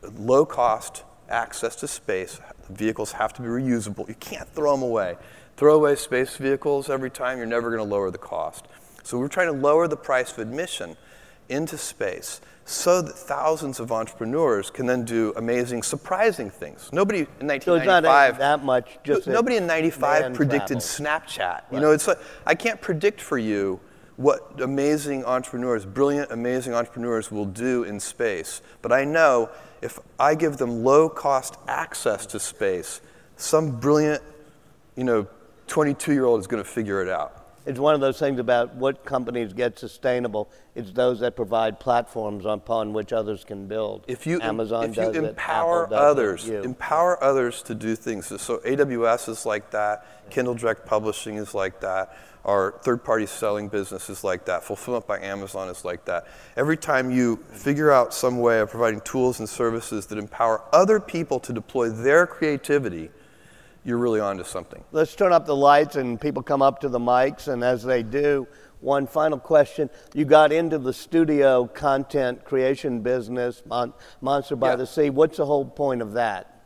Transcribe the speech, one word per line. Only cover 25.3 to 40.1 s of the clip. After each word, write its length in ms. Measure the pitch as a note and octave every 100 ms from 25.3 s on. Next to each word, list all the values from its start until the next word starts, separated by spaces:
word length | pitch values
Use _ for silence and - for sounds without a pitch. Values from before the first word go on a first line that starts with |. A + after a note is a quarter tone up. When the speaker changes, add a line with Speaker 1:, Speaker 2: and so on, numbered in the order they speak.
| B2+ B2+ B2 B2 A#2 G2
Speaker 1:
brilliant, 460 | G2 C#3 C#3+ D3
amazing 420 | A#2 A#2+ B2+ B2+ A#2+
entrepreneurs 560 | A#2 - A#2+ A2+ G#2+
will 140 | G#2+ G2+
do 380 | G2 B2 B2
in 160 | G2+ G#2
space. 640 | - - A#2 F#2 D#2+ - - -
But 100 | A#2
I 120 | B2
know 460 | C#3 D#3+ D#3+ B2 A2 - - -
if 180 | - - - -
I 160 | C#3 D#3
give 220 | D#3+ C#3
them 260 | B2 A#2
low-cost 720 | A#2+ C#3 D#3+ D#3+ C#3+ C3+ - - -
access 600 | C3 D#3+ - C3 G#2 -
to 120 | G#2+
space, 640 | - - G2+ F#2 - - - - - -
some 440 | - D#3 D#3 A#2+
brilliant, 420 | C3 D3+ D3+ D3+ - - - _ _ _ _ -
you 80 |
know, 240 | B2+ A#2 G#2 - - - -
twenty-two-year-old 760 | - D3+ C#3 - C#3+ B2+ A#2
is 80 | F#2+
gonna 160 | A2+
figure 380 | F#2+ - A2 G2
it 80 | F#2
out. 280 | F2+ D2 - - - -
Speaker 2:
It's 140 | B2+
one 140 | C#3+
of 80 | D3+
those 160 | C3+ C3
things 220 | C#3+ C3
about 340 | B2 B2 A#2+ B2+
what 300 | C3 C#3 -
companies 480 | C3+ A#2+ A#2+ A2+
get 240 | F#2+ A#2+ A2+
sustainable. 720 | A#2 - C3+